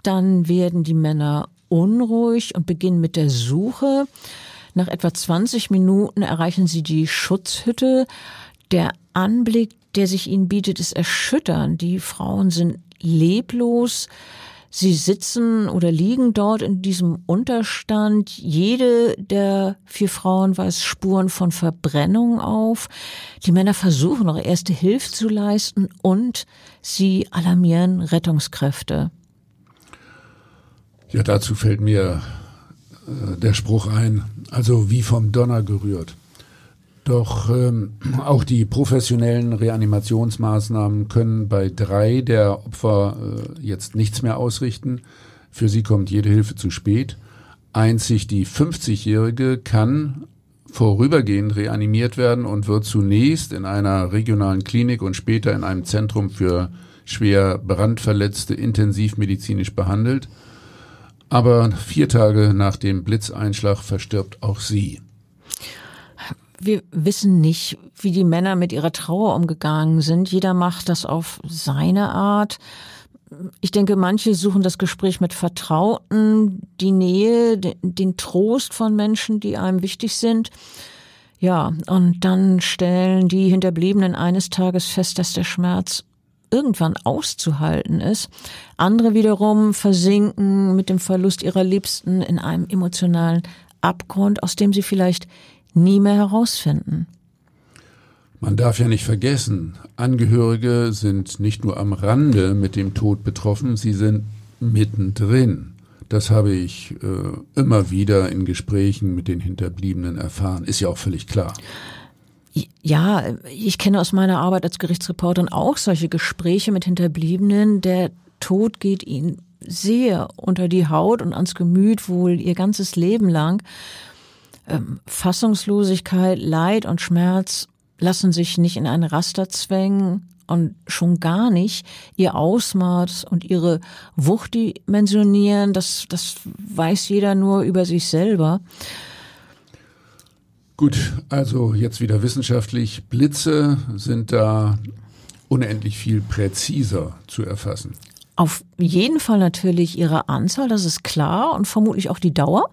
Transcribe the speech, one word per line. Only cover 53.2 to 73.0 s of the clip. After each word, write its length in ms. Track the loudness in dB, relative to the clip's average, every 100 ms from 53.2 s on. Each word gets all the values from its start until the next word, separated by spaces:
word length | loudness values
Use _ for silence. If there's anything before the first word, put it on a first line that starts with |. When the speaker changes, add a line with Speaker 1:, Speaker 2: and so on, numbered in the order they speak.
| 4 2 -4
Speaker 2:
in 100 | -8
einer 480 | -4 -2 0 0 0
regionalen 540 | -2 0 0 2 0 -2
Klinik 360 | 0 0 -2
und 140 | -4 -4
später 380 | -2 0 0
in 100 | -2
einem 220 | -4 -6 -2
Zentrum 440 | -2 -2 -2 -4
für 420 | -2 0 0 -2 -8 -20 -20 -14
schwer 520 | -2 2 4 2 0
Brandverletzte 960 | -2 0 0 0 0 2 0 -2 -6
intensivmedizinisch 1200 | -4 -2 2 0 2 -2 0 -2 -2 -4 -4 -4
behandelt. 540 | -4 -2 0 0 -2 -6 -20 -20 -20 -20 -20 -20 -20 -20 _ _
Aber 420 | 4 6 6 4
vier 380 | 0 -4 -2 2
Tage 440 | 4 4 6 4
nach 220 | 4 2 0
dem 300 | -2 -2 -2
Blitzeinschlag 720 | -4 -4 -6 -4 -2 -2 -2
verstirbt 640 | -4 -6 -4 -6 -6 -6
auch 160 | -6 -4
sie. 400 | -2 -2 -2 -8 -20 _ _ _ -14 -14 -14 -20 -20 -20 -20 -18 -16 -16 _ -6
Speaker 1:
Wir 220 | -2 -2 _
wissen 500 | -2 -2 0 4 4
nicht, 380 | 4 2 -6 -10 -16 -6
wie 100 | -2
die 120 | 2
Männer 320 | 2 2 0 0
mit 180 | -2
ihrer 180 | -2 -4
Trauer 440 | -4 -6 -2 0 0
umgegangen 640 | -2 -2 -2 0 2 2
sind. 300 | 2 0 0
Jeder 240 | 0 0 0
macht 340 | 0 -2 -4
das 160 | -4 -2
auf 340 | -6 -6 -14 -12
seine 600 | -8 -4 0 2 2 0
Art. 480 | -2 0 0 -2 -6 -16 -20 -20 -20